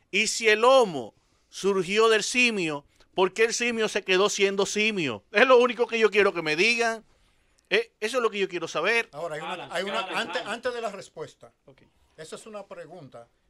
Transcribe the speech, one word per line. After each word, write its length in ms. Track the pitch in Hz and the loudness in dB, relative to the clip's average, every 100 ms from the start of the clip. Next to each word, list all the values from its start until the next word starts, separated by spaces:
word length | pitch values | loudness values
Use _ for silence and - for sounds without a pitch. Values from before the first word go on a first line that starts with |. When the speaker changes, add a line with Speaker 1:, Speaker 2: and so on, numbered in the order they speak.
| _ | _
Speaker 1:
Y 160 | 190 214 | -2 -2
si 220 | - 226 | 0 2
el 160 | 214 | 4
homo 500 | 240 269 220 151 107 - _ _ _ | 6 6 4 0 -8 -14 _ _ _
surgió 640 | - 190 190 170 208 226 | -4 -2 0 0 2 4
del 120 | 220 | 2
simio, 640 | 202 247 247 214 165 147 - _ _ | 0 0 0 0 -4 -6 -10 _ _
¿por 180 | - 190 | 0 0
qué 120 | 190 | 2
el 100 | 226 | 0
simio 340 | 214 240 226 214 | 2 -2 -2 -2
se 140 | 214 | -2
quedó 260 | 196 185 202 | 0 2 2
siendo 380 | - 196 196 190 | 2 0 0 -2
simio? 560 | 208 214 208 147 107 - | 0 -2 0 -4 -4 -2
Es 140 | 202 262 | 2 6
lo 100 | 254 | 6
único 280 | 247 220 233 | 6 0 -2
que 120 | 226 | 2
yo 120 | 220 | 2
quiero 240 | 202 196 | 4 2
que 80 | 170 | 2
me 140 | 156 151 | -2 2
digan. 480 | 214 233 233 226 - _ _ _ _ _ _ | 2 2 -2 -4 -10 _ _ _ _ _ _
Eh, 220 | 196 226 _ | -2 -2 _
eso 180 | 214 254 | -6 -2
es 40 | |
lo 60 | 226 | -2
que 80 | 202 | -2
yo 100 | 190 | -4
quiero 200 | 170 160 | -6 -8
saber. 400 | 160 175 233 226 | -4 -2 -2 -4
Speaker 2:
Ahora, 240 | 151 165 156 | -10 -10 -10
hay 40 | |
una, 120 | 165 | -10
Speaker 3:
Alan, 140 | 185 139 | -10 -8
Speaker 2:
hay 100 | 170 | -8
una, 160 | 196 220 | -6 -6
Speaker 3:
Alan, 160 | - - | -6 -6
Speaker 2:
antes, 240 | 226 - | -6 -8
Speaker 3:
Alan. 100 | 208 | -8
Speaker 2:
antes 200 | 226 247 | -8 -8
de 60 | 240 | -6
la 80 | 226 | -8
respuesta, 640 | 196 - - 147 _ 117 _ | -10 -16 -16 -16 _ -20 _
Speaker 4:
Ok. 180 | _ 135 120 _ _ - | _ _ _ _ _ -20
Speaker 2:
esa 180 | 160 226 | -18 -18
es 100 | 226 | -16
una 200 | 208 196 | -16 -16
pregunta 600 | 180 156 180 135 120 117 _ | -18 -18 -18 -20 -20 -20 _